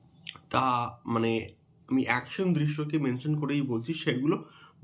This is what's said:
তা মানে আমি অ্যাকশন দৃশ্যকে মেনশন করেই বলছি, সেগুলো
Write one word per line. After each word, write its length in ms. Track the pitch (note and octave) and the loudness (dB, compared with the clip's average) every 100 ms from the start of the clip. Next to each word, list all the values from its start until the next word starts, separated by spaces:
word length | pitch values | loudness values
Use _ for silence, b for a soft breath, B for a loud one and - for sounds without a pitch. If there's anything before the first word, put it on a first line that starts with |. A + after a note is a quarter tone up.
| - - - - - | -20 -18 -16 -16 -2
তা 500 | B2+ C3 B2 A#2+ - - | 0 2 2 -2 -6 -2
মানে 420 | A2+ A2+ A2+ G#2+ - _ _ - | 0 2 0 -4 -12 _ _ -2
আমি 160 | C3 A#2 | 0 2
অ্যাকশন 480 | B2 - - F#3+ | 0 -2 -2 2
দৃশ্যকে 440 | D3+ D3+ D3+ D3+ D#3 | 2 2 0 -2 0
মেনশন 400 | C3+ B2 D3+ D3+ | 0 0 0 0
করেই 220 | C#3 C#3+ | 0 0
বলছি, 320 | C3 A2+ A#2 | 0 -2 -2
সেগুলো 520 | D#3+ D#3 B2+ D3 - B B B - | -4 -2 0 2 0 B B B -14